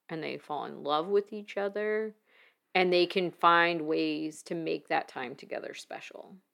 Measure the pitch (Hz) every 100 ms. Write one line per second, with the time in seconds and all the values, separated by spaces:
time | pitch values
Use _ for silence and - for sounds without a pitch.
0 | - 160 147 143 - 147 147 147 147 151
1 | 180 202 202 214 208 202 202 208 214 214
2 | 220 - _ _ _ _ _ 185 180 180
3 | 175 196 175 - 170 170 170 170 151 160
4 | 160 151 156 156 - 170 160 156 - 156
5 | - 139 123 139 - - - - - 110
6 | - - - 190 _